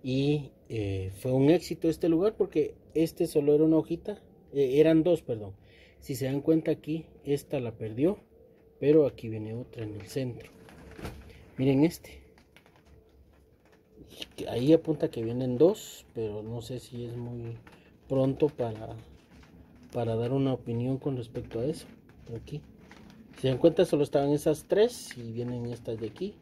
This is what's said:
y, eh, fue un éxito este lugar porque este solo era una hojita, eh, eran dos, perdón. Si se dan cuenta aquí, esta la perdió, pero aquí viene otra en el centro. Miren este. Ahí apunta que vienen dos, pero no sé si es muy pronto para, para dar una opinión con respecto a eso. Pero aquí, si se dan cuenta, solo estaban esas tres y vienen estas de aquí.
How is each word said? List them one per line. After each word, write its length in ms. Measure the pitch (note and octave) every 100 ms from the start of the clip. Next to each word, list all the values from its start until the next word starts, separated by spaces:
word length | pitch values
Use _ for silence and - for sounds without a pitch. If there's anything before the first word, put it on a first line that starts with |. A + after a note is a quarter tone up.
y, 500 | C3 C3 C#3 D3 C3+ - -
eh, 460 | A#2 G2+ G2 F#2+ G2
fue 120 | B2+
un 180 | C3 C#3
éxito 380 | E3+ - E3+ E3
este 220 | D#3 E3+
lugar 260 | E3 G3+ -
porque 400 | F#3+ D#3 C#3+ - -
este 340 | D3+ D#3+ - E3
solo 280 | D#3 C#3+ D3
era 80 |
una 140 | D#3 D#3
hojita, 440 | D3+ E3+ - G3+ - - -
eh, 280 | C#3 C3+ C#3
eran 220 | D#3 D#3+
dos, 180 | D#3+ E3
perdón. 340 | - A2+ G2+ G2 - - - _
Si 160 | - C3
se 100 | C3
dan 160 | C#3
cuenta 300 | C#3+ D#3+ D#3+
aquí, 340 | D3 - D#3+ D#3+ -
esta 380 | - C#3+ - D3
la 160 | A#2+ -
perdió, 420 | A2 A2 D#3+ G#3 - - - _ - _
pero 280 | C3+ D#3 C#3
aquí 220 | - A2+
viene 240 | A2 G#2+
otra 300 | A#2 B2+ -
en 120 | A2 G#2
el 120 | F#2+
centro. 440 | C#3 B2+ A2+ - - - - - - - - - - - -
Miren 280 | C3+ C3+ D#3+
este. 360 | - - - - - _ - _ _ _ - _ _ _ _ _ _ _ _ _ - - - - - -
Ahí 240 | A#2 C3+
apunta 360 | D#3+ D#3+ D3+ D#3+
que 140 | -
vienen 340 | A2+ B2 B2+ B2
dos, 480 | D#3+ G#3+ - - -
pero 300 | - A2 G#2+
no 180 | G#2+ A#2
sé 180 | - B2
si 260 | - A#2+ A#2+
es 100 | A#2+
muy 420 | A#2+ A#2+ A#2 A#2 - - - - -
pronto 400 | C3+ C3+ C3+ D3+
para, 460 | - A#2 G#2+ A2 A2+ - - - - - - - - -
para 240 | B2 A#2 A2+
dar 180 | A#2+
una 200 | C3+ C3+
opinión 440 | B2+ - A#2 B2 C3+
con 180 | D3 B2+
respecto 440 | A2+ B2 A#2 A2+
a 60 | C3
eso. 220 | D#3+ - - - - -
Pero 120 | A#2
aquí, 240 | - D3 - - - - - - - -
si 60 |
se 60 | C3+
dan 100 | B2
cuenta, 280 | E3 D3+ D#3+
solo 180 | D3+
estaban 280 | C#3+ D3 C#3+
esas 340 | D3 E3+ D3 -
tres 520 | F#3+ A#3 - - B2+
y 140 | A#2
vienen 340 | A2 A#2+ B2 A#2+
estas 320 | A#2 - A2+
de 80 | A2
aquí. 280 | - G3 -